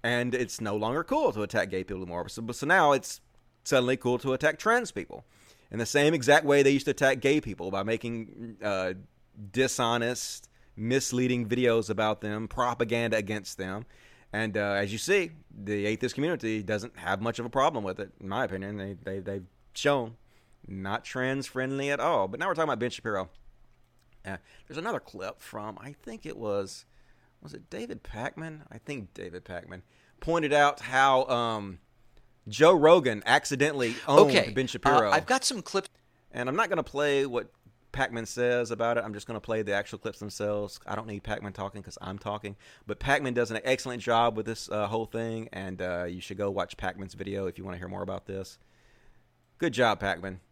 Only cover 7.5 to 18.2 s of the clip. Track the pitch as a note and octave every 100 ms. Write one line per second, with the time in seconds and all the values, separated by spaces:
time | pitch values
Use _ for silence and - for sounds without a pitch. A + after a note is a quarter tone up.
7.5 | F#2+ F#2 F#2+ G2+ A2+ A#2 A#2 A2 - A#2
8.5 | G#2 G2+ G2 F#2 F#2 - _ _ - G#2
9.5 | A#2 C3 - A#2 A#2 A#2 B2 - - -
10.5 | _ - - A2 C3 - B2 B2+ B2 A2
11.5 | A#2+ B2 A2+ A2 G#2 G#2+ G#2+ G#2 G#2+ A2+
12.5 | - B2 A#2 A#2 A#2 A#2 A2 G2+ G#2+ F#2+
13.5 | - F#2 G2+ A#2 - - - _ G#2 A2
14.5 | G#2 G2+ G2 G2+ G#2+ - G3+ E3 D#3+ -
15.5 | G#2+ G2+ G#2 G#2 A2 B2 - D3+ E3 A2+
16.5 | A2 G2 G#2 A2+ - F2+ G2 A2+ A#2 A#2+
17.5 | C3+ D3 C#3 G2+ F#2 G2 _